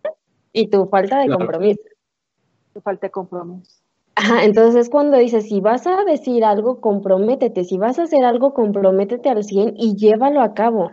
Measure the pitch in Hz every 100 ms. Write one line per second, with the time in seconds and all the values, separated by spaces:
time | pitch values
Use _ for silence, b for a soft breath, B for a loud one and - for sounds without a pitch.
0 | 622 - _ _ _ - 214 202 185 202
1 | 196 269 269 185 180 165 202 208 - _
2 | _ _ _ _ _ _ _ 208 202 190
3 | 190 196 180 180 175 180 - _ _ _
4 | _ - 208 233 214 214 226 240 233 285
5 | 294 269 240 233 208 208 196 254 349 370
6 | 415 294 - 240 220 208 220 247 220 202
7 | 196 190 214 269 240 202 180 190 220 262
8 | 330 302 247 254 277 277 214 202 196 190
9 | 202 240 277 220 208 196 226 214 233 202
10 | 214 214 269 294 220 202 226 226 170